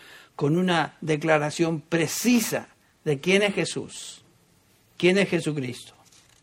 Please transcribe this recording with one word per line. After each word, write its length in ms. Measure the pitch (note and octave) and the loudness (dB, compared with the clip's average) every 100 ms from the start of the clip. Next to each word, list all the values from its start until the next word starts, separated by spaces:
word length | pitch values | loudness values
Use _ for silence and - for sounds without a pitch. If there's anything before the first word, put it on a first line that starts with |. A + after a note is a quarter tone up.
| - - - | -20 -20 -20
con 220 | - C#3+ E3+ | -4 0 2
una 400 | F#3 E3+ D3+ - | 2 2 0 -4
declaración 800 | D#3 D3+ D#3+ D#3 D3 - E3 D#3+ | -4 -2 2 2 2 0 0 0
precisa 880 | - E3+ D3 - A3+ A#3+ A3 C#3 - _ _ _ | -2 -2 0 0 2 2 2 -4 -6 _ _ _
de 160 | D#3 C#3 | -4 -2
quién 220 | F3 G3 | 2 2
es 120 | G#3 | 2
Jesús, 680 | F#3+ D#3 C#3 - - - - _ _ _ _ _ _ _ - | 0 -4 -6 -10 -14 -16 -18 _ _ _ _ _ _ _ 0
quién 220 | F3+ F#3+ | 2 4
es 100 | G3 | 2
Jesucristo. 680 | E3+ D#3 D3+ B2 A#2+ - - _ - _ _ | 0 -2 -4 -6 -10 -16 -20 _ -20 _ _